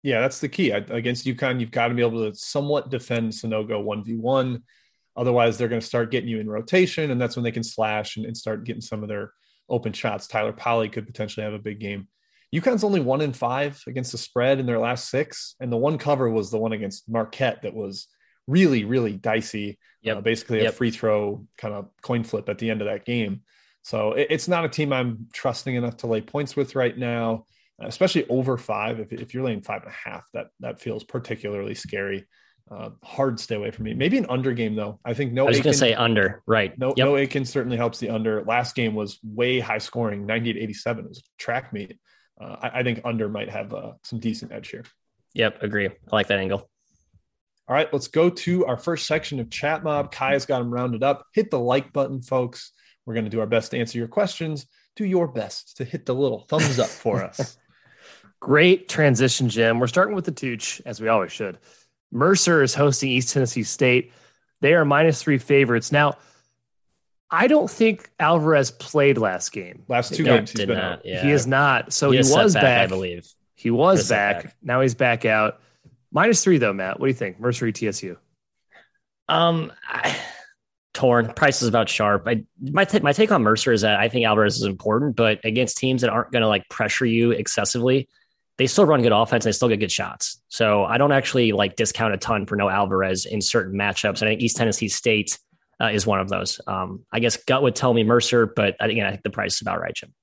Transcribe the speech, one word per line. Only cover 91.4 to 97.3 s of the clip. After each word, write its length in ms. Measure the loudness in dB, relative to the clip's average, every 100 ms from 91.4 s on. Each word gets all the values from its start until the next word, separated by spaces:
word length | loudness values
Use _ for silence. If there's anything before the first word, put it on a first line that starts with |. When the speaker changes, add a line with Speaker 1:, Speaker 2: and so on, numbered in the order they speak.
| 4
Speaker 2:
like, 240 | 4 0 2
discount 380 | -2 2 0
a 40 | 0
ton 280 | -2 -2 0
for 100 | 0
no 140 | 2
Alvarez 560 | 2 2 2 0 -2 -4
in 160 | -4
certain 360 | 0 0 0 -2
matchups. 440 | -2 0 -2 0
And 80 | 0
I 20 |
think 100 | 2
East 140 | 0 2
Tennessee 320 | 0 0 -2
State, 500 | 0 2 2 0 -6 _ _ _ _
uh, 60 | 0
is 200 | 0 0
one 140 | 0
of 80 | 0
those. 320 | -4 -4 -6 -6
Um, 360 | -6 -6 -10 _
I 80 | 0
guess 160 | 0